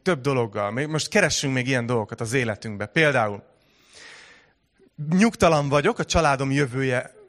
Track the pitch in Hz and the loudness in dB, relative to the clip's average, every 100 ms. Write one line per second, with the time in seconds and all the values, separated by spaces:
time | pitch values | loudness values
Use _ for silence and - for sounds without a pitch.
0 | - 156 131 131 113 104 101 117 151 156 | -4 -2 0 0 -2 -2 -4 -4 -4 -4
1 | - 214 165 - 143 131 123 131 117 120 | 0 2 2 0 -2 -2 0 -2 0 -2
2 | 104 117 110 131 117 104 113 101 104 165 | -2 -6 -4 -2 -2 -4 -8 -8 -4 0
3 | 156 127 107 101 - _ _ _ _ - | 2 2 0 -4 -14 _ _ _ _ -20
4 | - - - - _ _ _ _ _ - | -20 -20 -20 -20 _ _ _ _ _ -12
5 | 147 180 226 - 180 156 143 143 156 240 | -2 2 2 4 4 4 2 2 2 0
6 | 156 175 156 135 139 139 139 131 131 123 | 0 2 2 2 0 0 0 -2 -2 -2
7 | - - | -4 -16